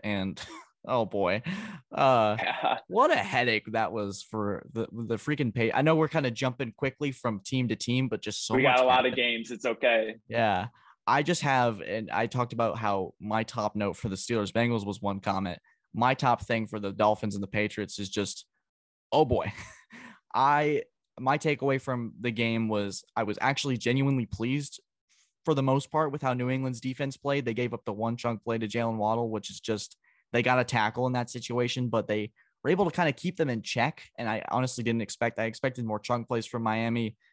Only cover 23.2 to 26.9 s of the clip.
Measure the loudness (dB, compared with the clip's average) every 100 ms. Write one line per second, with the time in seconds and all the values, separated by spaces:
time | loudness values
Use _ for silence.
23.2 | -2 0 0 0 -2 -2 0 2 2 0
24.2 | -2 -4 -2 -2 -6 -12 _ _ _ _
25.2 | _ _ 0 2 2 2 0 0 0 0
26.2 | -2 0 0 -2 -2 -4 -6